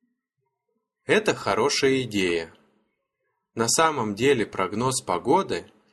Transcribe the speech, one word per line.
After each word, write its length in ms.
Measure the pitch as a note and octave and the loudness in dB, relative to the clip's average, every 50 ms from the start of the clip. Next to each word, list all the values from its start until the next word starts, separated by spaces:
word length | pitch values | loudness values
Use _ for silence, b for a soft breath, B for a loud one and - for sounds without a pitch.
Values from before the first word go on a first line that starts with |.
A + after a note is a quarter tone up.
| _ _ _ _ _ _ _ _ _ _ _ _ _ _ _ _ _ _ _ _ _ - | _ _ _ _ _ _ _ _ _ _ _ _ _ _ _ _ _ _ _ _ _ 0
Это 260 | D#3 G#3+ G#3+ - D3+ | 2 2 2 0 -2
хорошая 680 | - - A2 G2 G2+ A#2 C#3+ - - C#3+ C3+ C3 C3 B2+ | -2 -2 0 0 2 2 0 2 2 2 2 2 2 0
идея. 480 | A2+ G#2 G2+ F#2 F2 F2 E2 E2 D#2+ - _ _ _ _ _ _ _ _ _ _ _ _ _ _ _ _ _ _ _ _ | -2 -2 0 0 0 0 -2 -4 -6 -12 _ _ _ _ _ _ _ _ _ _ _ _ _ _ _ _ _ _ _ _
На 120 | A2 A2+ A#2 | -2 0 0
самом 480 | - - D#3+ D#3+ D3+ C3+ A2+ G#2+ G2+ | 2 2 2 2 2 0 -4 -4 -2
деле 300 | G2 A#2+ C#3+ C#3+ C3 G#2 | 0 2 2 2 2 0
прогноз 560 | - - G2+ F#2+ F2+ G2+ G#2+ B2 C3 B2+ - | -2 -4 -4 -4 -4 -2 -2 -2 -2 -2 -4
погоды 680 | - - F2+ F2 E2+ A#2 D#3+ F#3+ F#3 B2 F#2+ E2+ - - - b b b | -4 -4 -4 -2 0 2 2 2 0 -2 -6 -8 -8 -10 -18 b b b